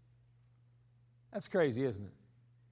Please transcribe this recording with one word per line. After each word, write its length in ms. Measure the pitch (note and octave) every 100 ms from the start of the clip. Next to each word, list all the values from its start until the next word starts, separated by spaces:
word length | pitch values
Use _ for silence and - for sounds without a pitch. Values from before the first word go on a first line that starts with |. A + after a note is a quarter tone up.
| _ _ _ _ _ _ _ _ _ _ _ _ _
That's 160 | G#3 -
crazy, 360 | F#3+ D3+ A#2
isn't 200 | C3+ G2
it? 100 | G2 - - _ _ _ _